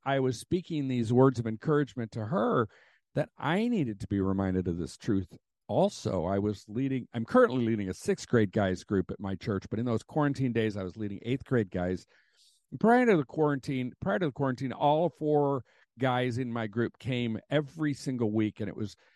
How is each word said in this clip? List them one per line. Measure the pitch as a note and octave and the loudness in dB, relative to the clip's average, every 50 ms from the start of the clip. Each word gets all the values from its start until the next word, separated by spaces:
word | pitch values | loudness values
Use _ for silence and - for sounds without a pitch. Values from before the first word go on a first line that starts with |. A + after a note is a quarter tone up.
| - | -4
I | C3+ C#3 C#3 | 0 0 2
was | C3 C3 A#2+ - | 2 0 -2 -4
speaking | - - E3+ F#3+ - - E3+ D3 C#3 C3 | -4 -4 -4 -4 -2 -4 -4 -4 -2 -2
these | B2+ A#2+ A2+ G#2+ | 0 0 0 4
words | B2 B2+ C3 C#3 B2+ A#2+ | 6 8 8 8 6 2
of | A2 | -2
encouragement | A2 A2 - - D#3 D3 D3 D3 - - B2+ A2+ A2 | -4 -6 -4 -2 0 2 2 0 0 -4 -6 -8 -6
to | - A#2+ G#2+ | -6 -6 -4
her | A2 D#3+ G3+ A3+ B3 F#3+ C3+ A2 - _ - _ _ _ _ _ _ - | -2 -2 0 0 2 2 2 0 0 _ -12 _ _ _ _ _ _ -4
that | C#3+ D3+ - _ - | -4 -4 -4 _ -6
I | - C#3+ E3+ G3+ A3+ A#3+ | -2 0 0 0 0 0
needed | A#3+ G3 C#3 A2+ G#2 G2 | 0 0 0 -2 -4 -6
to | - | -6
be | - G2+ G2 | -2 0 0
reminded | F#2+ G2 F#2+ F#2+ G2 F#2+ F#2 F#2 F2+ F#2 | 2 2 2 0 0 0 0 0 0 -2
of | E2+ F2 | -2 -4
this | D#2+ - - | -6 -8 -10
truth | - - - G2+ G2 F2+ - - - _ _ _ _ _ - | -6 -2 0 0 0 -2 -4 -10 -20 _ _ _ _ _ -2
also. | G2+ C3+ F#3 G#3 - - - - - F2+ D#2+ | 0 0 0 0 -2 -4 -4 -4 -2 -2 -2
I | F2+ G2 G2+ | 0 0 0
was | G2+ G#2+ G2+ - - G#2+ | -2 -2 -4 -6 -10 -8
leading, | G#2 B2 C3+ C3+ C3+ B2+ - - | -6 -4 -2 -2 -2 -4 -6 -8
I'm | - A#2 A2+ | -8 -8 -2
currently | - - B3+ - - B2+ B2+ A#2 | 2 4 6 6 4 4 0 0
leading | A2 A2+ G#2 G2 F#2 | 0 0 0 -2 -4
a | F2+ | -6
sixth | - - G3+ F#3+ - - - | -4 -4 -4 -4 -4 0 2
grade | - A#2 G#2+ F#2 | 4 4 4 4
guys | - A2 G2+ F#2+ F#2 - - | 2 2 2 2 0 -2 -2
group | - G#2+ F#2+ F#2 - | 0 0 0 0 -2
at | - - | -6 -8
my | G2+ F#2+ F#2+ | -8 -8 -8
church, | - - A#2+ G2+ F#2+ - - | -6 -4 -4 -4 -4 -6 -6
but | G#2 G#2+ | -6 -4
in | A#2+ | -2
those | B2 A2+ G#2+ - | -2 -2 -4 -4
quarantine | - - D#3 D3 C#3+ C3 A#2+ C3+ B2 | -4 -2 0 0 0 0 0 -2 0
days, | A2+ A#2 A2 A2 G2 | 0 0 0 0 -2
I | G2+ F#2 | -4 -8
was | F2+ - | -8 -6
leading | A2 G#2+ G2+ G2 - | -6 -6 -6 -8 -6
eighth | - A#2 C3+ C3+ - | -4 -4 -4 -4 -2
grade | - C3 A#2 G#2 F#2 | 0 2 2 2 0
guys. | - F2+ F2+ F#2 F#2 - - _ _ _ _ _ _ _ _ _ _ _ _ _ | -2 -2 0 0 -2 -4 -6 _ _ _ _ _ _ _ _ _ _ _ _ _
And | - B2 | -4 2
prior | - A3+ A#3+ B3+ B3 | 4 4 6 6 6
to | A#3 G3 | 4 4
the | D#3 C3 | 4 2
quarantine, | - - D#3 D3+ D3 C#3+ C3 - D3+ C#3 B2+ B2+ B2 - - | 0 -2 0 0 2 0 -2 -4 -4 -4 -4 -4 -6 -8 -6
prior | - F#3+ G#3 G#3 | -4 -4 -2 0
to | F3+ | -2
the | C#3+ | -2
quarantine, | - - C#3 C3 B2 - C3+ B2 | -2 -2 -2 -2 -2 -2 -4 -6
all | A2 - D3 C#3+ D3+ D#3 F3 D#3+ | -2 0 2 2 4 2 0 -2
four | - - D#3 D3+ D3+ D3 C#3+ C#3 C#3 B2+ - _ _ _ _ _ _ A#2 | -2 -2 0 2 4 4 4 2 0 -2 -4 _ _ _ _ _ _ -2
guys | C3 B2+ B2 B2+ B2+ B2+ A2+ B2+ | 0 0 2 0 0 0 -2 -2
in | C3 A#2+ | -4 -4
my | A2+ A#2 A2+ G#2+ | -4 -4 -4 -2
group | G2+ A#2+ A2+ - - - | 0 0 0 0 -2 -6
came | - B2+ B2+ A#2+ A#2+ A2+ A2 - - - | -6 -4 -2 -2 -2 -2 -4 -6 -4 0
every | C#3 D3+ D3 C3 - D#3+ D#3 D3 C3+ | 0 0 0 -2 -4 -4 -4 -4 -4
single | - - D3+ C3 A#2+ A#2+ G#2 | -4 -6 -6 -2 -2 0 0
week, | G#2+ A2 G#2+ G#2 - - | 2 2 0 0 -2 -4
and | G#2+ F#2+ | -8 -8
it | - | -6
was | - G#2+ G2+ - - _ _ _ | -6 -8 -8 -8 -14 _ _ _